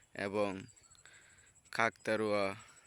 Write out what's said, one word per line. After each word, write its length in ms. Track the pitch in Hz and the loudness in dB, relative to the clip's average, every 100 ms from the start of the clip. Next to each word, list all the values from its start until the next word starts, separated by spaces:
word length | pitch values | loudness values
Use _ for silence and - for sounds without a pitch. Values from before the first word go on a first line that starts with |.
| _ | _
এবং 480 | - 101 104 101 95 113 - _ - - - - - - _ - | -6 -4 0 0 -2 -10 -18 _ -20 -20 -20 -20 -20 -20 _ -12
কাকতাড়ুয়া 840 | - 113 - - 107 107 104 98 98 - - | 0 0 0 -2 0 2 2 0 -2 -14 -20